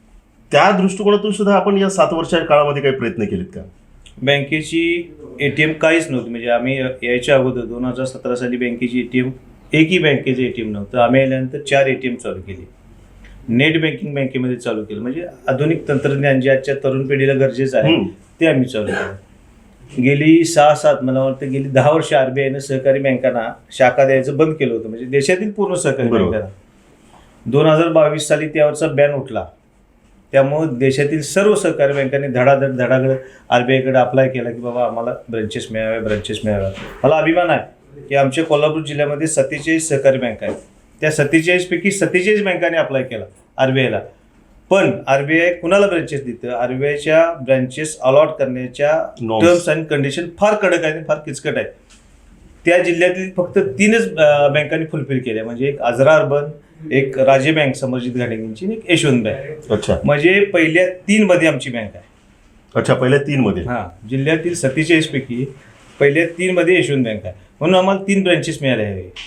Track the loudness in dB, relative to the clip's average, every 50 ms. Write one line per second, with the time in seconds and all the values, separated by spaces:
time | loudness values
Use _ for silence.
0 | _ _ -20 -20 _ _ _ _ _ 0 2 2 4 4 4 2 0 0 -2 -2
1 | 0 0 0 0 0 -2 -4 -2 0 2 2 2 2 2 0 0 0 0 2 2
2 | 2 2 0 -2 -2 0 -2 -2 2 4 4 4 4 2 0 0 0 0 0 0
3 | -2 -4 -4 -4 -4 -4 -4 -6 -6 -8 -12 -16 -16 -18 -20 _ _ _ -20 -20
4 | -20 -20 -16 -6 -2 0 0 0 0 -2 -4 -6 -4 -4 -2 -2 0 0 -2 -2
5 | -4 -8 -14 -20 -20 -16 -8 -4 -4 -2 0 0 -2 -2 0 0 0 2 2 2
6 | 0 -2 -4 -6 -6 -6 -8 -6 -2 0 0 0 0 -2 -2 -2 -4 -4 -6 -6
7 | -4 -2 -2 0 2 2 2 4 2 2 -2 -4 -6 -8 -8 -6 -6 -4 -4 -4
8 | -6 -8 -8 -8 -6 -4 -4 -4 -2 -4 -4 -2 -2 -4 -4 -4 -4 -4 -2 -4
9 | -4 -2 -2 -2 -2 -2 -4 -10 -14 -20 -20 -20 -8 -2 2 2 2 4 2 2
10 | 2 2 2 0 0 -2 -2 -2 -2 -2 -4 -6 -8 -6 -8 -8 -8 -4 0 2
11 | 2 4 4 4 2 2 0 -2 -4 -6 -8 -8 -4 0 2 2 2 2 0 -2
12 | -4 -6 -6 -6 -8 -8 -10 -10 -10 -14 -16 -16 -18 -20 -20 _ -20 -20 -20 -20
13 | -20 -20 -20 -20 -20 -20 -20 -14 -6 -2 0 2 2 2 2 0 0 -2 -4 -6
14 | -8 -8 -6 -4 -4 -4 -4 -4 -4 -4 -4 -6 -6 -6 -6 -6 -6 -8 -10 -8
15 | -8 -8 -8 -8 -10 -12 -14 -10 -6 -4 -2 -2 0 -2 -2 -2 -2 -2 -2 0
16 | 0 -2 -2 0 0 2 2 2 2 2 2 0 0 -2 -4 -2 -2 -2 -2 -2
17 | -2 -2 0 0 2 2 2 2 2 0 0 0 -2 0 0 2 2 2 2 2
18 | 0 -4 -6 -12 -20 _ _ 0 2 2 4 2 2 0 -2 -4 -4 -4 -4 -4
19 | -6 -8 -10 -14 -18 -20 -20 -20 -20 -20 -20 -20 -20 -20 _ -20 -20 -10 -4 0
20 | 2 2 4 4 6 6 6 6 6 4 4 6 6 6 6 4 4 2 2 2
21 | 0 -2 0 0 0 0 -2 -4 -6 -4 -4 -4 -4 0 2 2 4 4 4 2
22 | 2 2 2 2 2 2 0 -2 -2 -2 -2 -4 -6 -4 -4 -2 0 2 2 2
23 | 2 0 0 0 0 0 0 0 -2 -6 -8 -12 -16 -10 -2 2 2 2 4 4
24 | 4 4 4 2 0 0 0 0 0 0 0 0 -2 -2 -2 -2 -6 -8 -10 -10
25 | -6 -2 0 0 2 2 0 0 -2 -4 -4 -4 -4 -2 -2 -2 -2 -2 -2 0
26 | 0 0 2 2 2 0 -2 -4 -6 -8 -12 -18 -20 _ _ _ _ _ _ _
27 | _ _ -20 -20 _ _ _ _ -6 0 2 4 4 4 4 4 4 4 4 4
28 | 4 4 2 0 -2 0 0 0 0 -2 0 2 2 2 2 0 -2 -2 2 2
29 | 2 2 2 -2 -6 -6 -8 -8 -8 -10 -12 _ _ _ _ _ _ _ _ _
30 | _ _ _ _ _ _ 2 2 2 2 2 -2 -2 -2 -2 0 0 0 2 2
31 | 0 0 -2 -4 -4 -2 0 2 4 4 4 2 0 0 0 2 0 0 2 0
32 | -2 -2 -2 -2 -2 -2 0 2 4 4 4 4 2 0 -2 0 0 2 2 2
33 | 2 2 0 -2 -4 -10 -20 -16 _ 0 2 2 2 4 2 2 2 2 2 2
34 | 2 2 2 2 2 2 0 -4 -6 -6 -8 -8 -8 -6 -4 -2 -2 -2 -2 -4
35 | -6 -6 -6 -8 -10 -8 -6 -6 -6 -6 -6 -8 -8 -8 -6 -4 -4 -4 -4 -4
36 | -2 -2 -4 -4 -4 -6 -8 -6 -4 -2 -2 -2 -2 -4 -6 -8 -12 -16 -6 -2
37 | 0 2 2 2 2 2 2 2 2 2 0 -2 -2 -6 -14 _ _ _ -20 -20
38 | -8 -2 0 2 2 2 0 -2 -2 0 2 2 2 0 0 -2 -6 -6 -4 -2
39 | -2 -2 -2 -2 -4 -2 0 0 0 0 -2 -6 -2 0 0 0 0 -2 -2 0
40 | 2 2 2 2 0 -4 -6 -6 -6 -8 -8 -8 -12 -20 _ _ _ _ _ -4
41 | -2 -2 0 0 0 2 2 2 2 2 2 0 0 -2 -4 -2 0 -2 0 0
42 | 0 0 0 0 2 2 2 2 0 0 -2 0 -2 0 0 0 0 0 0 -4
43 | -4 -4 -8 -10 -10 -12 -16 _ _ _ _ 0 0 2 2 2 0 0 0 -4
44 | -6 -10 -16 _ _ _ _ _ _ _ _ _ _ 0 2 2 4 2 0 -2
45 | -2 0 0 0 2 2 0 2 2 2 0 -2 -2 0 2 4 4 2 2 -2
46 | -4 -4 -6 -8 -8 -8 -10 -10 -8 -6 -4 -4 -2 -2 -2 -2 -2 -2 -2 -2
47 | -2 2 4 4 4 4 0 -4 -2 0 2 2 0 -2 -4 -6 -8 -8 -6 -4
48 | 0 2 4 4 4 4 2 -2 -4 -4 -4 -6 -8 -8 -6 -2 0 2 2 0
49 | -2 -4 -8 -8 -6 -2 0 4 4 4 4 4 2 0 -2 -2 -2 -2 -2 -2
50 | -2 -2 -2 -4 -6 -8 -4 0 2 2 2 2 2 2 2 0 0 -2 -4 -4
51 | -4 -4 -4 -4 -4 -8 -12 -8 -6 -6 -4 -4 -6 -8 -10 -18 _ _ -20 -20
52 | _ _ _ _ _ -20 -20 -20 -20 -20 -20 -4 0 2 4 4 4 2 0 2
53 | 2 2 0 0 -6 -6 -4 -4 -4 -2 0 0 0 0 0 0 2 4 4 2
54 | 0 0 0 2 4 4 4 4 4 2 2 0 -2 -2 -2 -4 -4 -4 -6 -6
55 | -6 -4 -4 -4 -4 -4 -4 -6 -6 -6 -6 -4 -4 -4 -4 -2 -2 -2 2 4
56 | 4 6 6 6 4 2 0 -2 -2 -4 -8 -14 -20 _ _ -18 -8 -2 0 0
57 | 0 0 0 2 4 4 4 4 4 2 2 2 0 0 -2 -2 -4 -4 -4 -4
58 | -4 -4 -4 -4 -4 -4 -4 -6 -8 -10 -10 -8 -6 -6 -6 -6 -2 0 0 2
59 | 2 2 2 2 0 -2 -4 -6 -8 -10 -12 -12 -6 -4 -4 -2 -2 -2 -2 0
60 | 0 0 2 2 4 4 4 4 2 2 2 2 2 2 2 2 2 0 -2 -4
61 | -2 0 2 4 4 4 4 4 4 2 0 0 -4 -8 -8 -8 -8 -10 -12 -16
62 | -20 _ _ _ _ _ _ _ _ _ _ _ _ _ -4 -2 0 0 0 2
63 | 2 2 2 2 2 0 0 0 2 0 0 -2 -4 -6 -6 -6 -8 -10 -14 -18
64 | -12 -8 -6 -4 -2 0 0 0 -2 -4 -4 -2 -2 -2 0 0 0 2 2 2
65 | 2 0 -4 -6 -6 -6 -6 -6 -6 -8 -10 -14 -20 -20 -20 -20 -20 -14 -4 0
66 | 2 2 4 2 0 -2 -2 -4 -2 0 0 2 2 4 4 2 2 0 0 0
67 | -2 -2 -4 -6 -8 -12 -14 -16 -20 -20 _ -4 0 2 2 4 4 2 0 0
68 | 0 0 0 2 2 2 2 0 0 -4 -6 -4 -2 -2 -2 -2 -2 -4 -6 -8
69 | -10 -14 -16 -18 -8